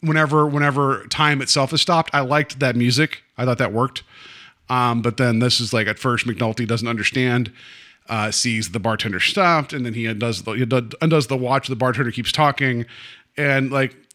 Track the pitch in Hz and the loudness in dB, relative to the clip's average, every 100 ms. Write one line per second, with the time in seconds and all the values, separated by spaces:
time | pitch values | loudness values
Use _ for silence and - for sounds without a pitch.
0 | 165 156 151 151 151 143 147 139 139 113 | 0 2 2 4 2 2 2 2 0 0
1 | - - 151 143 123 147 135 160 - 165 | -4 0 2 2 0 0 0 0 2 2
2 | - 143 127 151 151 131 139 120 120 123 | 2 0 0 0 -2 -2 0 2 2 2
3 | 156 - - - 127 120 117 107 131 - | 0 -2 -14 -4 -2 0 0 0 -2 -4
4 | - - - - - _ - 127 123 117 | -14 -20 -20 -20 -20 _ -4 0 2 2
5 | 117 110 123 113 123 - 113 117 107 107 | 0 2 2 2 2 0 0 0 0 -2
6 | 131 117 120 110 113 110 113 117 117 113 | -2 -2 -2 -2 -2 -2 -2 -2 -2 -2
7 | 104 127 127 123 113 - - - - _ | -2 0 2 2 0 -6 -20 -20 -20 _
8 | - 113 107 104 120 110 104 92 107 110 | -8 -4 -2 -2 -2 -2 -4 -4 -2 -2
9 | 107 92 - - 180 160 139 147 123 110 | -4 -2 0 2 4 2 0 -6 -6 -4
10 | 113 107 117 101 - 107 123 131 117 - | -4 -2 -2 -4 -4 -4 0 0 -2 -2
11 | 160 160 123 131 123 135 - 120 127 117 | 2 2 2 -2 0 0 -2 -2 0 0
12 | 120 117 117 - 147 - 135 120 117 - | -2 -4 -4 2 2 2 0 -2 -6 -12
13 | - - _ - 143 135 135 139 131 - | -20 -20 _ -4 0 2 0 0 -2 -4
14 | _ | _